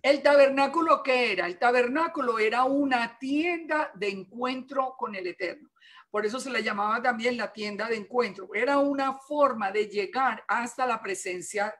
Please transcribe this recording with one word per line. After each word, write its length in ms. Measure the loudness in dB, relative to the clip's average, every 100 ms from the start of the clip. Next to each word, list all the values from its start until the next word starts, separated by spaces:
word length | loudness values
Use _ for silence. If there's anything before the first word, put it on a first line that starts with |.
¿El 220 | 4 4
tabernáculo 800 | 6 8 8 6 2 2 2 2
qué 300 | 4 2 2
era? 140 | 0 -2
El 120 | 0
tabernáculo 800 | 2 4 2 0 -2 -2 -2 2
era 260 | 2 2
una 540 | 2 2 2 0 -2 -6
tienda 720 | -2 0 0 -2 -2 -2 -2
de 160 | -4 -6
encuentro 840 | -6 -10 -6 -4 -4 -6 -4 -4 -4
con 180 | -8
el 120 | -6 -8
Eterno. 420 | -6 -8 -8 -16 _ -20 -20 -8
Por 160 | -4 -2
eso 120 | -4
se 120 | -4
le 120 | -4
llamaba 380 | -2 -2 -2 0
también 380 | 0 0 -2 -2
la 120 | -6
tienda 340 | -6 -8 -6 -4
de 80 | -4
encuentro. 540 | -4 -2 -2 -4 -8
Era 240 | -4 2 2
una 380 | 2 0 -2
forma 580 | -4 -6 2 2 2 -2
de 140 | 0 -2
llegar 580 | -2 -2 0 0 -2 -2
hasta 380 | -2 -2 -2
la 160 | -2 -2
presencia 760 | -4 -6 -6 -8 -6 -4 -4 -4